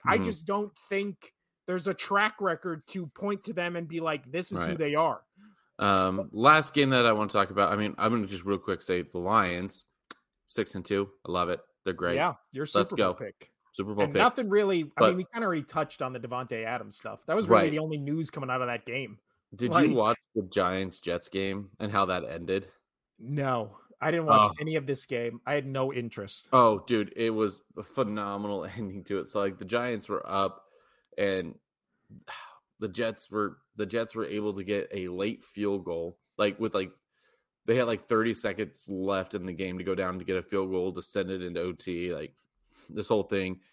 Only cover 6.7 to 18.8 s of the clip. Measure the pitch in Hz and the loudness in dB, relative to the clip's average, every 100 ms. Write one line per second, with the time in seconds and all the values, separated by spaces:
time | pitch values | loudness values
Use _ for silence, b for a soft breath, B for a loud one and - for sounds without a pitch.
6.7 | 147 139 127 120 107 104 104 98 95 95 | 2 4 6 6 4 2 2 2 4 2
7.7 | 104 107 - 110 117 98 95 90 98 - | 2 -2 0 2 2 -2 -6 -2 -2 -2
8.7 | 90 - 90 85 90 90 110 92 87 98 | -4 0 -2 -2 -4 2 4 4 0 -6
9.7 | - _ _ - - _ _ - - 101 | -10 _ _ -8 -8 _ _ -8 -4 -4
10.7 | 98 87 98 98 _ - 90 87 87 - | -4 -2 -2 -2 _ -4 0 0 -2 -8
11.7 | _ - 82 87 104 170 135 _ 131 147 | _ -6 -2 0 2 0 -2 _ -10 -2
12.7 | 101 95 - 98 90 104 - - _ _ | 0 2 2 0 0 -8 -14 -20 _ _
13.7 | - 98 104 101 143 240 - 220 202 196 | -8 -4 0 2 4 4 2 0 2 2
14.7 | 180 147 - - 180 180 233 220 165 143 | 0 -2 4 4 4 -2 -4 -2 -2 -4
15.7 | 160 143 - 131 127 117 123 127 113 113 | -4 -4 -4 -8 -6 -8 -8 -6 -6 -4
16.7 | 123 104 - 110 107 - 185 208 107 98 | -6 -8 -14 -12 -10 -2 0 6 6 6
17.7 | 151 156 151 139 156 156 - 131 127 123 | 0 -4 -4 -4 -4 -4 -6 -4 -2 -2
18.7 | 117 | -4